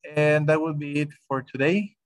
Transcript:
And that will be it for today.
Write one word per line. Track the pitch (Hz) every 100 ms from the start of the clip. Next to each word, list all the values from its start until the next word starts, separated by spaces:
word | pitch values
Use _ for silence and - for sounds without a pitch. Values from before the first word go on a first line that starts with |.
| 147
And | 151 151 151 151
that | 156
will | 160
be | 151 147 147
it | 147 - _
for | 135
today. | 131 131 143 190 202 _